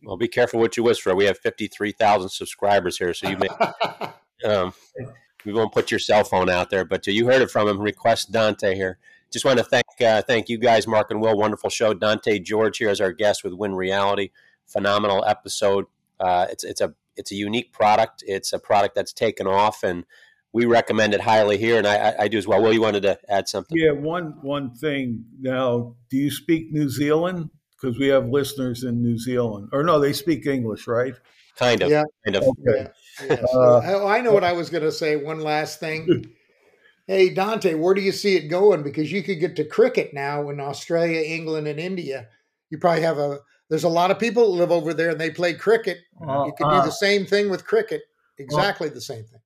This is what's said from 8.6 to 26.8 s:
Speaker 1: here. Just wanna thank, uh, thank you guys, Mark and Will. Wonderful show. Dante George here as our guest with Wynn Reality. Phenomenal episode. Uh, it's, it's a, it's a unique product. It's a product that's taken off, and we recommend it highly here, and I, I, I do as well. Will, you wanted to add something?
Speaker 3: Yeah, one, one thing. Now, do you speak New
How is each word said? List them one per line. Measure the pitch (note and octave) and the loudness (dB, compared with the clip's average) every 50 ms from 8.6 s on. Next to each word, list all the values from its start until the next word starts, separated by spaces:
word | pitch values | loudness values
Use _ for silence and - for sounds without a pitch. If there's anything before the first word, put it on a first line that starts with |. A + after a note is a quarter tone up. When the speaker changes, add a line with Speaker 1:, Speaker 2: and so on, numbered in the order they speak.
| - G2+ F#2+ | -2 -2 0
Speaker 1:
here. | F#2+ F#2+ F#2 F#2 _ _ _ _ _ _ _ - | 0 -2 -4 -4 _ _ _ _ _ _ _ -10
Just | - - | -2 0
wanna | C#3 C3 A#2+ A2 | 2 2 2 2
thank, | - - B2 A#2 _ _ - | 2 0 0 0 _ _ 0
uh, | B2 A2+ A2 G#2+ G2 | 2 4 4 4 2
thank | - C3 A2+ G2 - | 0 -2 -2 -2 -4
you | A#2 A2+ | -6 0
guys, | A2 A#2+ A2+ A2 G2+ | 2 4 4 4 4
Mark | G#2+ A2+ G#2+ G#2 - | 2 2 2 2 2
and | A2+ G#2+ | -2 -2
Will. | A2 A2 A2 | 0 2 2
Wonderful | G2+ G#2 G#2+ G#2+ - - G#2 | 2 2 0 0 -2 -6 -6
show. | - - A#2+ G#2+ G#2+ | -4 0 0 0 0
Dante | F2 F#2+ G#2+ G#2+ G#2 - - G#2+ G#2 | 0 0 0 0 0 0 -2 -2 -2
George | F2 E2 G#2 G#2+ A2 G#2+ G2+ - | -2 -4 0 0 0 0 0 0
here | A#2 G#2+ | -2 0
as | G2+ F#2 | 0 0
our | G#2 F#2+ F2 | 0 -2 -2
guest | _ G#2 G#2 G2+ - - | _ 0 2 2 0 -4
with | G2+ F2+ | -8 -8
Wynn | F2+ G#2+ G2+ F#2+ | -6 -6 -4 -4
Reality. | F#2 F#2 F#2 G2 G2+ G2 G2+ G2+ G2 G2+ F#2 _ _ _ _ _ _ _ | -2 -2 -2 0 0 0 0 0 0 -2 -6 _ _ _ _ _ _ _
Phenomenal | _ - G#2+ G2 G2+ G2+ G#2 G#2 G#2 G2 F#2+ - | _ -6 -2 0 2 0 2 2 2 2 2 2
episode. | G#2+ G#2 - _ G2 - - - G2+ G2 G2 F#2+ - _ _ _ _ _ _ | 0 0 -2 _ -10 -6 -2 0 2 2 0 -2 -4 _ _ _ _ _ _
Uh, | G2 F#2 F2+ F2 F2+ - | -2 0 2 2 0 -2
it's, | - - - | -4 -10 -10
it's | - - - | -12 -6 -4
a, | G#2+ F2+ D2+ _ _ _ _ | -6 -6 -6 _ _ _ _
it's | - G2+ - G2+ | -16 -14 -10 -8
a | |
unique | G2 G#2 G2+ G#2+ A#2+ A#2+ _ _ | -6 -6 -4 -4 -4 -6 _ _
product. | - G#2+ G#2+ G#2+ G#2+ A2+ A2+ _ - - | 0 2 4 4 4 2 0 _ -14 -8
It's | - G2 G2 - - - | -6 -6 -4 -4 -6 -8
a | - | -8
product | - - A2+ G#2 G2+ G2 - | -2 0 2 2 2 2 -2
that's | - F#2+ - - | -4 -6 -6 -4
taken | - B2 A2+ G2 - G2 F#2+ | -2 -2 -2 -2 -2 -2 0
off, | F#2+ G2 G#2 G#2+ G#2 - - | 2 4 4 2 2 0 -4
and | G2+ F2+ F2 F2+ _ _ _ _ _ _ _ _ _ _ | -4 -4 -4 -8 _ _ _ _ _ _ _ _ _ _
we | A2+ A#2+ | 0 2
recommend | A#2+ A#2 A#2 A2 - A2+ A2 A2 G#2+ G#2 | 4 4 4 4 2 0 0 2 2 2
it | G2+ - | 0 2
highly | A#2 A2 A2 G#2+ G#2 G#2 G2 | 4 4 4 4 4 2 2
here, | A2 A2+ A#2 A2+ | 2 2 2 4
and | G2+ | 4
I, | G#2 G#2 | 4 2
I, | G#2 G#2+ G#2+ A2 A2 | 2 2 0 0 0
I | G#2+ G#2 | -2 0
do | G#2+ A2 | 0 -2
as | F#2+ | 0
well. | G2 G#2 F#2+ G#2+ | 2 2 4 4
Will, | A2+ A2 | 4 4
you | A2+ A2 | 4 4
wanted | A2 G#2 G2+ F#2+ | 2 0 2 0
to | G2 F#2 - _ - | 0 -2 -2 _ -2
add | G#2 G2 F#2+ - | -2 -2 -2 -2
something? | - G2+ F2+ _ D#3+ | -6 -8 -8 _ -2
Speaker 3:
Yeah, | E3 D#3+ D#3 | 2 2 2
one, | D3 C#3+ C#3+ D#3 E3 F3+ F3 D#3 D3 - - | 2 0 -4 -6 -6 -6 -6 -8 -12 -12 -8
one | C#3 C#3+ C#3+ C#3 B2+ A#2+ | -6 -6 -6 -6 -8 -12
thing. | A#2 C#3+ D#3 C#3+ C#3 C3+ B2 A#2 G#2+ - - - - | -6 -6 -4 -4 -4 -4 -6 -6 -8 -10 -16 -20 -10
Now, | C3 B2+ C3 B2+ C3 B2+ A#2+ A#2+ A#2+ A#2+ - _ _ _ | -6 -4 -4 -2 -2 0 -2 -2 -4 -6 -12 _ _ _
do | - | -4
you | C3+ C#3 C#3+ | -2 -2 -2
speak | C#3 - - - E3 D#3+ D#3+ D#3+ | -4 -6 -2 -2 -2 -2 -2 -4
New | D3+ D3 | -4 -2